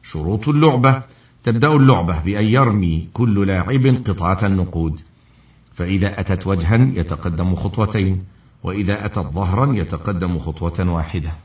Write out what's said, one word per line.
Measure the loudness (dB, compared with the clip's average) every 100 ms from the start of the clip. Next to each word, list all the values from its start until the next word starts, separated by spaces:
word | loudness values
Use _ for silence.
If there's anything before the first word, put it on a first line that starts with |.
شروط | -10 -6 -4 -2 0
اللعبة: | 4 4 6 4 2 -4 -20 _ _
تبدأ | -2 2 4
اللعبة | 6 6 6 2 -2
بأن | -2 0 2
يرمي | 4 4 2 0 -2 -4
كل | -2 0 2 0
لاعب | 0 0 2 2 2 -2
قطعة | -2 -2 0
النقود، | 0 0 0 -2 -4 -6 -12 _ _ _ _ _ _
فإذا | -8 -2 0 0 -2
أتت | -4 -2 -2
وجها | -2 2 2 2
يتقدم | 0 -4 -4 -4 -2 -2 -2
خطوتين، | -4 -2 -2 0 0 -2 -6 -20 _ _
وإذا | -6 -4 -2 -2 -4
أتت | -6
ظهرا | -4 -4 -2 0 0
يتقدم | 0 -4 -6 -4 -4 -2 -4
خطوة | -6 -6 -6 -2 -2
واحدة. | -2 -4 -6 -6 -10